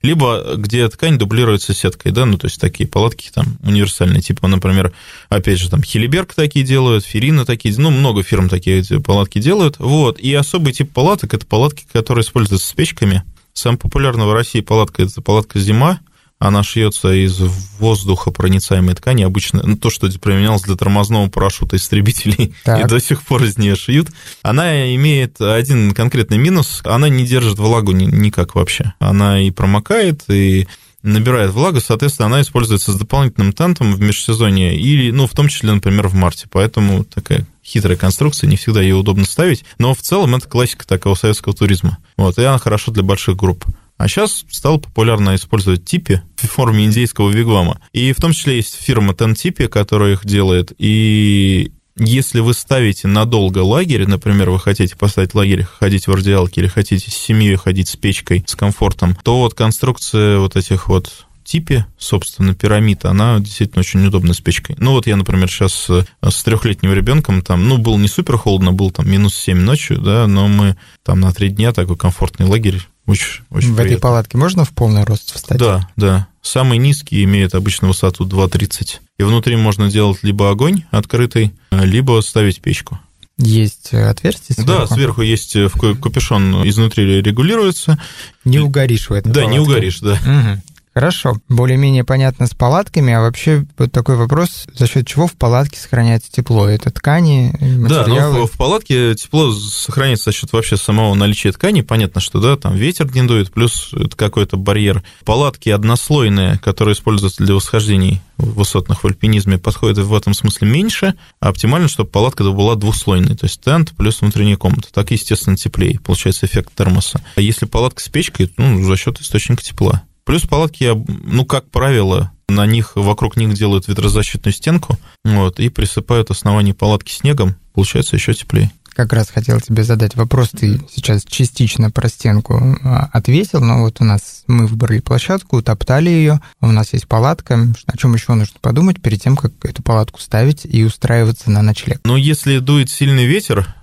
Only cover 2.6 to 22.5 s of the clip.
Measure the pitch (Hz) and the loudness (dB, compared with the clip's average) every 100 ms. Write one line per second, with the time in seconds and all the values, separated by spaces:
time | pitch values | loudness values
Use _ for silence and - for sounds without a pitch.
2.6 | 92 - - - 113 - - - - 113 | -4 -2 -4 0 -2 -4 -10 -4 -4 -4
3.6 | 101 101 101 - 90 95 - - 95 92 | 0 0 0 0 0 0 0 -2 0 0
4.6 | 95 95 90 - - - - 104 92 92 | 2 0 0 -6 -20 -20 -4 -2 0 -2
5.6 | 90 147 - 110 120 165 180 - 151 147 | 0 -2 -2 -2 0 -2 -4 -2 -2 0
6.6 | 131 135 127 110 - - 131 156 123 117 | 0 2 2 0 -2 -2 2 2 0 -2
7.6 | 113 107 156 131 139 104 92 101 92 92 | -2 0 2 2 2 0 0 0 0 0
8.6 | 95 95 92 - - 101 98 107 117 202 | 0 0 0 -2 0 0 0 -2 0 2
9.6 | 160 143 120 151 135 - 127 143 143 185 | 0 0 -2 0 0 -2 -2 -2 -2 -2
10.6 | 151 120 143 - 151 208 - 107 - 107 | -2 -2 -4 0 0 0 -2 -6 -2 0
11.6 | 143 - - 117 113 120 113 127 101 95 | 0 -2 -6 -4 0 -2 0 0 0 0
12.6 | - - - - 104 95 - - _ - | -2 -4 -4 0 0 0 -4 -20 _ -6
13.6 | 120 117 - 139 139 117 104 110 117 117 | -2 -2 -2 0 0 0 0 0 0 -4
14.6 | - 110 104 - 98 - - 107 107 104 | 0 0 0 0 -2 -2 0 0 0 -2
15.6 | 101 107 151 180 _ _ _ _ 98 101 | 0 2 2 0 _ _ _ _ 0 2
16.6 | 101 113 107 - 95 95 92 92 92 92 | 0 0 -2 0 0 2 2 2 -2 -2
17.6 | 92 - 110 104 95 92 - - 92 98 | -10 -2 0 0 0 -2 -2 -2 0 0
18.6 | - 95 90 90 - 127 95 98 - - | 2 2 2 0 0 0 2 0 -2 -2
19.6 | - 104 117 - 98 92 104 98 104 107 | 0 0 -2 -2 -4 -2 0 2 2 0
20.6 | 95 92 101 101 101 113 98 - 95 - | -2 -2 0 2 2 0 0 0 -2 -2
21.6 | - 95 - 104 101 - 104 104 113 | -2 -2 0 0 0 0 -2 0 -2